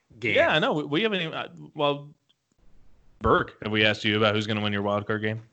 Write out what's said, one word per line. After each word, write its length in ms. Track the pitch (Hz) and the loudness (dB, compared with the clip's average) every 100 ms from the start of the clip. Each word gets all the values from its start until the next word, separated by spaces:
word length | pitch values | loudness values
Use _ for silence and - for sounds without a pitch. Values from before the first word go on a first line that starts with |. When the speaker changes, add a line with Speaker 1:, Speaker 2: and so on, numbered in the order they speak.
| _ 113 | _ -6
Speaker 1:
game. 160 | 110 160 | 0 4
Speaker 2:
Yeah, 220 | 330 156 | 4 4
no, 140 | 196 | 2
we, 100 | 156 | -2
we 200 | 143 151 | -2 0
haven't 180 | 220 190 | 0 -2
even, 120 | 160 | -4
uh, 140 | 139 - 165 143 | -8 -10 -14 -16
well, 360 | 151 143 143 147 - _ _ _ _ - - - - _ - | -2 -2 -2 -8 -20 _ _ _ _ -20 -20 -20 -20 _ -4
Burke, 340 | 113 170 - - | 0 0 0 -8
have 80 | 107 | -4
we 120 | 107 107 | 2 2
asked 180 | 101 110 | 2 0
you 120 | 107 | 2
about 180 | 110 107 | 2 2
who's 100 | 107 | -2
gonna 160 | 107 | -2
win 120 | 104 | -2
your 80 | 101 | -2
wild 240 | 101 104 101 | -2 -2 -2
card 140 | 107 | -4
game? 180 | 107 113 - | -4 -6 -12